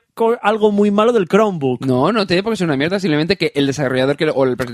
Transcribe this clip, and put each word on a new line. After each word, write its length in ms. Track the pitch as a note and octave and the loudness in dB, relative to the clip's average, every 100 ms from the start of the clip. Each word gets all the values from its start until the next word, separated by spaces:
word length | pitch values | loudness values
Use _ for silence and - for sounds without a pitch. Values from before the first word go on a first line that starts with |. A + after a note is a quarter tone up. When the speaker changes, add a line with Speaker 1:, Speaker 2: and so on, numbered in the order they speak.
| _ - | _ -4
Speaker 1:
co-, 220 | A3+ A#3+ | -2 0
algo 300 | G3+ A3 G#3+ | 0 2 2
muy 180 | G3+ G#3 | 2 2
malo 220 | G3+ A3 | 2 2
del 140 | A#3 F3 | 2 2
Chromebook. 560 | G3 A3 F3 C3+ B2 C3 | 2 2 0 -4 -2 -2
Speaker 2:
No, 260 | B2+ D3+ | 0 2
no 140 | A3+ F#3+ | 0 0
tiene 160 | F3+ | -2
por 80 | G#3 | -2
qué 60 | G#3+ | -4
ser 100 | E3+ | -2
una 80 | C3+ | -2
mierda, 240 | D#3 G3 | -2 -2
simplemente 380 | F3+ D3+ E3 G3 | -2 -2 0 -2
que 160 | D#3 C#3+ | -2 0
el 120 | C#3 | -2
desarrollador 500 | C3+ C3 B2+ C3 C#3+ | -2 -2 0 0 0
que 80 | D#3 | -2
lo, 80 | |
o 100 | C3 | 0
el 140 | C3 B2 | 0 0
pre-, 80 | B2 | -6